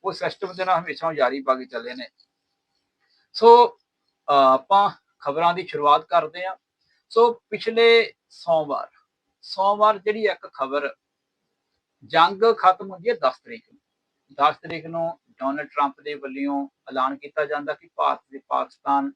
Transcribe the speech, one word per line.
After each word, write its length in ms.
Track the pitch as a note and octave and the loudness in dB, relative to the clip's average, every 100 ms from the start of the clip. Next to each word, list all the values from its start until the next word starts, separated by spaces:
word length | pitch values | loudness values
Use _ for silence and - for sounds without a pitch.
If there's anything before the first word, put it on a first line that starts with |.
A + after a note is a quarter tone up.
ਉਹ 80 | F#3+ | -8
ਸਿਸਟਮ 440 | - E3+ - F#3+ F3+ | -6 -8 -8 -12 -8
ਦੇ 100 | F#3 | -2
ਨਾਲ 140 | F3 | -2
ਹਮੇਸ਼ਾ 320 | E3 C#3 E3 | -2 -6 -6
ਯਾਰੀ 300 | D3 B2 C#3 | 0 0 0
ਪਾ 140 | C3+ C3 | -4 -4
ਕੇ 100 | B2+ | -4
ਚੱਲੇ 300 | A#2+ A#2+ B2+ | -12 -12 -14
ਨੇ। 140 | A#2 _ _ _ _ _ _ _ _ _ _ _ _ | -16 _ _ _ _ _ _ _ _ _ _ _ _
ਸੋ, 440 | - A3+ A#3+ A#3 - _ _ _ _ - | 4 8 8 6 0 _ _ _ _ 0
ਅਹ, 40 | |
ਆਪਾਂ 560 | C#3+ C3+ C3 - G3 G3+ - _ _ | 4 4 4 2 2 2 -4 _ _
ਖਬਰਾਂ 340 | D3 C#3+ E3+ | -8 -2 0
ਦੀ 140 | E3+ F3+ | -2 -8
ਸ਼ੁਰੂਆਤ 380 | D3+ D3 D3+ - | -2 2 2 2
ਕਰਦੇ 400 | F3 D#3 E3+ F#3 | -2 -2 -8 -10
ਹਾਂ। 100 | - _ _ _ _ _ | -10 _ _ _ _ _
ਸੋ 320 | A3+ A#3 A#3 _ | 2 2 2 _
ਪਿਛਲੇ 640 | G#3 - A3+ A#3 A3+ - _ _ | -8 -4 2 4 4 2 _ _
ਸੋਮਵਾਰ, 600 | - - D#3+ D3 - - _ _ _ _ _ | -16 -2 -2 -2 -8 -10 _ _ _ _ _
ਸੋਮਵਾਰ 560 | - - G3 G#3 G#3+ G#3 | -16 -2 -2 2 2 2
ਜਿਹੜੀ 280 | G3 G#3+ G#3 | -4 -2 -2
ਇੱਕ 220 | F3+ - | -4 -12
ਖਬਰ, 420 | - C3+ C#3+ C#3+ - _ _ _ _ _ _ _ _ _ _ A#2 | -10 -6 -4 -6 -12 _ _ _ _ _ _ _ _ _ _ -4
ਜੰਗ 480 | D#3+ - F#3+ A3+ A3 | 2 2 4 0 4
ਖਤਮ 320 | F#3 F#3 G3 | 2 2 -6
ਹੁੰਦੀ 180 | F#3 G3 | -8 -6
ਹੈ 60 | A#3 | -2
ਦਸ 240 | C3 - | -4 -4
ਤਰੀਕ 260 | - A#2 _ | -20 -20 _
ਨੂੰ। 80 | _ _ _ _ _ _ | _ _ _ _ _ _
ਦਸ 220 | - D3 D3+ | -2 -2 -2
ਤਰੀਕ 280 | D#3+ E3 D#3+ | -12 -12 -10
ਨੂੰ 340 | E3 E3 - _ | -8 -8 -8 _
ਡੋਨਲਡ 380 | _ C3+ C#3+ C#3+ | _ -8 -6 -8
ਟਰੰਪ 340 | D3+ C#3+ C3+ | -4 -4 -4
ਦੇ 120 | C#3+ | -14
ਵੱਲੋਂ 540 | D3 C3+ C3 C#3 C#3 C#3 _ - | -12 -12 -8 -6 -4 -8 _ -10
ਐਲਾਨ 280 | C3 C3 C#3+ | -4 -4 -6
ਕੀਤਾ 280 | C#3+ D#3 D3 | -10 -6 -4
ਜਾਂਦਾ 280 | D3+ D3 | -6 -8
ਕਿ 160 | D3 E3+ - | -12 _ -4
ਭਾਰਤ 240 | D3 C3 | -4 -4
ਤੇ 200 | _ C3+ _ | _ -20 _
ਪਾਕਿਸਤਾਨ 640 | C3+ C3 _ C#3+ C#3 C#3 | -6 -6 _ -4 -2 -4